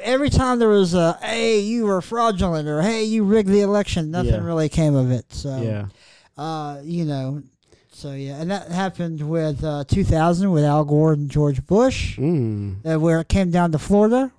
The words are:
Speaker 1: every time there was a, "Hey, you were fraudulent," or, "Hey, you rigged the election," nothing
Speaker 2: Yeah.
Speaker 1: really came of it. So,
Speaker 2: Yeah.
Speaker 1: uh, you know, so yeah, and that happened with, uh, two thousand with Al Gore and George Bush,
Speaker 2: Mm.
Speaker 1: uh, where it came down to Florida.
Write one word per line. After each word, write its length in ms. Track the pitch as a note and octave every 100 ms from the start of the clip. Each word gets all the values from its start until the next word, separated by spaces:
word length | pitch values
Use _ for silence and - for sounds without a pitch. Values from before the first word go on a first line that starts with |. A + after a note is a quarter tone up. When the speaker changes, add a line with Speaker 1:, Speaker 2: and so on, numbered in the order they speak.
Speaker 1:
every 260 | A3 C4 C#4+
time 300 | - C4 A#3+
there 80 | A3
was 240 | G3+ F3+
a, 240 | F3 E3 -
"Hey, 400 | G#3+ A3+ A3+ G#3+
you 240 | G#3 A#3+ G#3
were 160 | F#3+
fraudulent," 680 | - A#3 A#3 F#3 F#3+ D#3 D3+
or, 140 | D3+
"Hey, 240 | G3 A3+ A3
you 180 | A3
rigged 260 | G3 A3 F#3+
the 120 | G3+
election," 500 | G3+ G#3 G3+ F3+ D#3
nothing 220 | E3+ F3+
Speaker 2:
Yeah. 100 | -
Speaker 1:
really 240 | E3+ D#3+ D#3
came 280 | E3+ D#3 C#3
of 160 | B2+
it. 220 | B2 -
So, 280 | - C#3+ C3
Speaker 2:
Yeah. 240 | A2+ G#2 G#2 - _ _ _ -
Speaker 1:
uh, 420 | D3+ D#3+ D3 C#3+
you 220 | D3 E3+ D#3
know, 360 | C#3 C3 D3 - _ _ _ _
so 180 | - C#3+
yeah, 300 | C#3 C#3 C#3+
and 100 | E3+
that 180 | G3 D#3+
happened 520 | F3 F#3+ F3 E3+ D#3
with, 420 | D3+ E3 D#3 C#3+
uh, 220 | D#3 D3 C#3
two 160 | G3+
thousand 480 | - D#3+ E3 F3 G3
with 140 | D#3+ D3
Al 180 | D3+
Gore 300 | D3 D3 D#3
and 160 | D3 D3
George 360 | D3 D3 C3 -
Bush, 540 | G3 C4 B3+ - -
Speaker 2:
Mm. 680 | D3 D#3+ A2+ G#2 G2+ G2 D#3+
Speaker 1:
uh, 140 | D#3+
where 220 | E3 E3
it 80 | D#3+
came 220 | G3 F#3
down 200 | F3 F3
to 80 | D3+
Florida. 540 | - G3+ G#3+ B3 C4